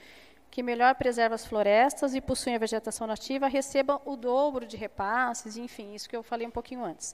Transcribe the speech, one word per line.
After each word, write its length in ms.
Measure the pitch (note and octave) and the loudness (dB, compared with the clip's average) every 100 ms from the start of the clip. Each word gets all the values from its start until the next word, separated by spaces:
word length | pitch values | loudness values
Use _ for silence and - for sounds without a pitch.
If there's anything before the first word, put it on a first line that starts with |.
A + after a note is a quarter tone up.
| - - - - _ | -20 -20 -20 -20 _
que 100 | - | -6
melhor 320 | B3 A#3+ B3 C4 | -2 4 6 6
preserva 400 | B3+ A#3 A3+ A3+ | 2 2 2 0
as 100 | - | -2
florestas 680 | G#3+ G3+ G#3 C4+ - C#4 | 2 6 6 6 4 -2
e 80 | C4 | -2
possui 340 | C4 B3+ - A#3+ | -2 -2 -2 0
a 20 | |
vegetação 500 | A3 A3 A3 - A3 | 0 -2 -4 -6 -4
nativa 400 | G#3+ - C4+ C#4 | -6 -4 -2 0
receba 540 | C4+ C4+ C#4 C4+ C#4+ C#4+ | 0 0 0 2 0 -4
o 100 | C4+ | -6
dobro 500 | A#3+ B3+ D4 C4 A#3 | 0 2 2 0 -8
de 120 | G#3 | -10
repasses, 800 | G#3 - G3 A#3 B3+ A#3 A3 A3 | -8 -4 -2 0 0 -2 -10 -10
enfim, 360 | A#3+ - G3+ | -12 -12 -14
isso 140 | G#3 - | -14 -10
que 80 | A#3+ | -10
eu 80 | |
falei 240 | A3+ A#3 A#3 | -6 -6 -6
um 40 | |
pouquinho 340 | A#3 A#3 B3+ G#3+ | -8 -8 -8 -8
antes, 280 | D#3+ - | -8 -12